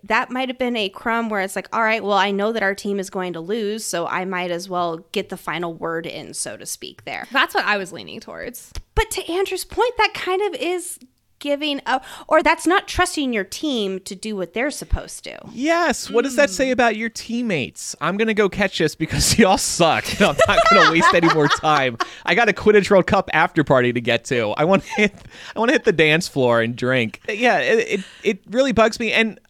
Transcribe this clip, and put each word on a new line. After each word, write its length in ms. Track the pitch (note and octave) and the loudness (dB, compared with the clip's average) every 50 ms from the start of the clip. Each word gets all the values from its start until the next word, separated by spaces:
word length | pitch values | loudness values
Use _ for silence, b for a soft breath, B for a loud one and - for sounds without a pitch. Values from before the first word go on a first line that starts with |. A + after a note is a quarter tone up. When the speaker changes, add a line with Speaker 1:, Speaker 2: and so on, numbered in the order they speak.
| - | -4
Speaker 1:
that 260 | - G#3+ A#3 B3+ - | -2 0 0 0 -2
might 180 | B3+ B3+ C4 B3+ | -4 -4 -4 -4
have 120 | B3+ - | -4 -4
been 160 | C4 B3 A#3+ A3+ | -4 -2 -2 -2
a 120 | G3+ F#3+ | -2 -4
crumb 380 | - - - A#3+ A3+ A#3 A#3 A3 | -6 -6 -4 -2 -2 -2 -2 -2
where 140 | G#3+ G3+ | -2 -2
it's 140 | F#3+ G3 - | -2 -4 -4
like, 140 | G3 F3+ - - | -8 -8 -4 -2
"All 80 | A3 | 0
right, 220 | A3+ A3 A3 A3+ F#3+ | 0 0 0 0 0
well, 100 | G3 G#3 G3 | 0 2 2
I 100 | F#3 G3+ | 2 2
know 220 | G3+ G3 G3+ G#3+ | 0 0 0 -2
that 100 | A#3 A3+ | 0 0
our 140 | G3+ F#3+ G3 | -2 -2 -2
team 240 | - - G3+ G3+ G3+ | -4 -4 -4 -4 -4
is 100 | F#3 F#3+ | -4 -6
going 240 | - G3 F#3 F3+ E3+ | -6 -6 -6 -6 -8
to 60 | E3 | -8
lose, 420 | E3 E3+ G#3+ A#3+ G#3+ G3+ G#3+ A3+ - | -8 -6 -4 -4 -4 -4 -4 -6 -6
so 220 | - - E3+ E3+ | -6 -6 -4 -4
I 200 | - - F3 F#3 | -4 -4 -6 -6
might 260 | F#3+ F#3+ F3+ F3+ F3+ | -4 -6 -6 -4 -4
as 180 | F3 E3+ F#3 G3 | -6 -6 -6 -6
well 300 | F3+ F3 F3 E3+ E3 E3 - _ | -4 -4 -4 -4 -4 -8 -12 _
get 180 | - G3+ F#3+ - | -8 -8 -6 -6
the 80 | F#3+ F3 | -10 -12
final 360 | - F3 D3+ E3 F3 E3+ E3 | -8 -8 -6 -6 -6 -6 -8
word 320 | E3 E3+ E3 E3 E3 E3+ | -8 -6 -6 -6 -6 -6
in," 300 | D#3+ - - - D#2+ - | -8 -10 -12 -14 -12 -10
so 200 | - - - G#2+ | -10 -10 -10 -10
to 120 | - - - | -12 -12 -12
speak, 380 | - - - - - - - | -12 -12 -12 -16 -18 -16 -14
there. 220 | - A#2+ D#2 - - | -12 -10 -10 -10 -4
Speaker 2:
That's 240 | A3+ C4+ D4 E4+ - | -2 0 0 0 0
what 100 | F#4+ G#3 | -2 0
I 120 | F#3+ G#3 G3+ | 0 -2 -2
was 140 | F#3+ F3 | -4 -6
leaning 280 | E3+ - G2 D#2 F2 A3 | -10 -14 -14 -14 -16 -16
towards. 520 | - - E2 E2 E2+ - A#3+ - - - - - - _ _ | -16 -14 -14 -12 -12 -12 -14 -16 -18 -16 -16 -16 -16 _ _
Speaker 1:
But 160 | G#4 A4 A4 | -4 -2 -2
to 180 | - F#4+ - - | -4 -8 -8 -6
Andrew's 380 | E4 F#4 G4 - F#4+ F4+ - | -4 -4 -4 -4 -6 -8 -10
point, 320 | - - F4 A4+ B4 B4 A#4 | -6 -2 -2 -2 0 0 0
that 160 | G#4+ G4+ - | -2 -2 -2
kind 300 | - - F4+ F#4 F#4+ G#4 | -6 -6 -4 -2 -2 -2
of 100 | G4+ E4+ | -4 -4
is 460 | - C#4 E4+ F4+ F4+ F4 - - - - - _ _ _ _ _ _ | -4 -4 -4 -4 -6 -6 -10 -14 -16 -20 -20 _ _ _ _ _ _
giving 400 | - C#4+ C#4+ C#4 D4+ D4+ C#4+ C#4 - | -6 -4 -4 -2 -2 -4 -4 -4 -2
up, 180 | - B3+ C4 B B B B B - | -2 -4 -4 B B B B B 0
or 140 | D4+ D#4+ | 2 4
that's 240 | - D4 E4 E4 - | 4 4 2 2 2
not 220 | D#4 F4+ G4+ - - | 2 2 2 0 -2
trusting 440 | - - F4+ F4+ - D#4+ C#4+ B3+ A#3+ | -2 -2 -2 -2 -2 -4 -4 -2 -2
your 100 | G#3+ F#3 | -2 -4
team 560 | - - - - D4+ C4 A#3 G#3 F#3+ F#3+ F#3 | -6 -8 -6 -4 -4 -2 -2 -2 -4 -4 -6
to 160 | F#3+ - G3+ | -10 -12 -12
do 200 | F#3 - A3 G#3+ | -10 -8 -6 -6
what 180 | G3 F3+ F3+ - | -6 -6 -6 -4
they're 180 | A3 B3+ D4 | -4 -4 -4
supposed 520 | C4+ - - - - - - - - - - | -4 -8 -6 -4 -4 -4 -4 -8 -14 -16 -14
to. 120 | - A#1 - - - | -16 -16 -16 -16 -16
Speaker 3:
Yes. 580 | A#3 - C4 D#4 E4 E4+ F4 D#4 A#3+ - - - | -10 -4 -2 0 2 2 2 0 0 -2 -6 -2
What 140 | G3 A#3 A#3+ | 0 0 0
does 140 | C#4 C4 C#4+ | 2 2 2
that 120 | C#4+ C#4 | 2 2
say 180 | F#3+ - B3 C4 | 2 0 0 0
Speaker 2:
Hmm. 40 | |
Speaker 3:
about 240 | B3+ A3+ A#3+ A#3 G#3+ | 2 2 2 2 0
your 140 | G#3+ A3+ A3+ | 0 -4 -6
teammates? 840 | - - - - A3+ A#3+ B3 A3+ F#3+ D3 A#2 D2+ - - - - - - | -8 -10 -10 -6 -6 -4 -2 -2 -2 -2 -2 -4 -8 -12 -12 -12 -10 -6
I'm 140 | C#3+ D#3+ F3+ G#3 | -4 -4 -2 0
gonna 160 | A3+ A3 G#3+ | 0 0 2
go 140 | G3 G#3+ F#3 | 2 2 0
catch 280 | - - G#3 F#3+ - - | 2 0 -2 0 0 0
this 160 | E3 D3 - | 0 0 0
because 420 | - D#3+ - - C#3+ - - - - | -2 -4 -4 -2 0 0 2 4 6
<laughs> 0 | |
y'all 200 | G#3+ F#3 G3 C#4 | 6 6 6 4
suck. 520 | - - - - E3+ D#3+ C3 G#2+ - - - | 0 -2 0 2 4 4 4 2 0 -4 0
And 160 | - G#3 F3 | 2 2 2
I'm 60 | C#3+ - - - | 4 2 2 4
not 120 | G3+ F3 - - | 4 4 4 6
gonna 200 | - - E3+ - | 6 6 6 6
waste 220 | E3 E3 E3 F3 C4+ | 4 4 4 4 4
any 180 | F3 E3+ E3 D#3+ | 6 4 4 4
more 160 | D#3 D3 C#3+ | 4 4 2
time. 480 | - - - D#3 D3+ C#3+ C3+ B2+ A#2 - B B B B B | 2 0 2 2 2 2 2 0 -2 -4 B B B B B
I 80 | - F3 | 0 2
got 140 | F3+ - - | 2 2 2
a 40 | G3 | 0
Quidditch 360 | - - G#3+ G#3 G#3 F#3 - | 2 4 6 6 6 6 6
World 160 | G3+ F#3+ E3+ | 6 4 4
Cup 240 | - G#3+ G3 F3+ - - | 4 2 0 0 0 2
after 300 | D#3 E3+ F3+ - E3 C#3+ | 2 2 2 2 0 2
party 260 | - C#3+ B2+ B2 B2 A#2+ | 4 4 4 4 2 0
to 80 | B2 | 0
get 220 | A#2 A#2+ A#2 A#2+ - | 0 0 0 0 0
to. 260 | - C3+ A#2+ A2+ G#2 G#2 - | -2 -2 0 0 0 0 0
I 60 | D3+ | 2
wanna 200 | E3+ G3 F#3+ - - - | 4 4 2 2 -2 -2
hit, 180 | G#3+ G#3+ G3+ - - B B B B B B B | 0 0 0 -2 -6 B B B B B B B
I 40 | - | -2
wanna 140 | A3 A#3+ D#4 | 0 2 2
hit 100 | C4 - | 2 2
the 80 | A#3 | 2
dance 360 | F3 D3 D#3+ D3+ D3+ E3 F3+ - | 2 4 4 4 4 2 0 -2
floor 340 | - C#3+ B2+ A#2+ A#2 A#2 | 0 0 2 4 4 4
and 120 | A2+ A#2 B2 | 2 0 -2
drink. 440 | A#2+ B2 B2 C3 B2+ A#2 G#2+ - - - - | -2 -2 0 0 0 0 -2 -4 -8 -10 -10
Yeah, 300 | G#3+ G3+ A#3+ B3 G#3 E3 | -4 0 2 2 2 2
it, 400 | C3 B2+ G3+ A3+ - - - G3 | 2 2 2 2 2 0 -2 -6
it, 60 | F#3+ - - - - | -6 -10 -16 -4 -2
it 160 | G3 F#3+ F#3 _ - | -2 -2 -2 _ -4
really 220 | F#3+ B3 C#4 C#4 | 0 2 2 2
bugs 260 | G#3 A3+ A3 A3+ A3 - | 4 4 4 4 2 0
me. 120 | A#3 G#3+ | -2 0
And 260 | B2 A3 A3+ A3 - - _ _ | 2 2 2 0 -2 -8 _ _